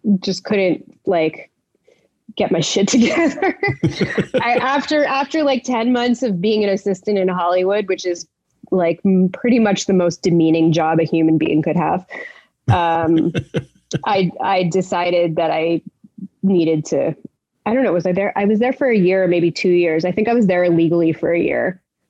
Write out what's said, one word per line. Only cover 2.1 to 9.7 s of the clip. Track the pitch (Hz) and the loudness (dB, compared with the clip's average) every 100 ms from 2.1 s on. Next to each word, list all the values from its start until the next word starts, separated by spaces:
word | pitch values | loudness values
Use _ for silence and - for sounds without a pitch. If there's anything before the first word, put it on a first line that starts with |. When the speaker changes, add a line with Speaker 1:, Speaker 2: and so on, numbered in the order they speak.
| _ - - | _ -12 -6
Speaker 1:
get | 208 | -2
my | 170 | -2
shit | - 190 202 | -2 0 2
<laughs> | 247 | 2
together. | 240 - 330 - 381 - | 2 2 0 0 -4 -2
Speaker 2:
<laughs> | 403 - 156 - - - - 262 | -4 -2 -4 -2 -4 -4 -4 -2
Speaker 1:
I, | 240 240 | 0 0
after, | 254 285 - 302 285 | 0 -2 0 0 0
after, | 269 277 320 | -2 -2 -2
like, | 285 262 | 0 -2
ten | - 240 233 | -2 -2 0
months | 247 247 240 | 0 0 0
of | 247 180 | -2 -2
being | 208 214 | 0 0
an | 202 | 0
assistant | 196 202 190 - 202 | -2 -2 -4 -2 0
in | 185 | 0
Hollywood, | 180 175 185 185 208 190 | 0 0 0 0 0 -2
which | 190 180 | -4 -4
is, | 175 - _ _ _ - | -6 -10 _ _ _ -4
like, | 190 170 170 196 | 0 0 0 2
m-, | 185 185 | 2 2
pretty | - 240 247 | 0 0 2
much | 214 | 2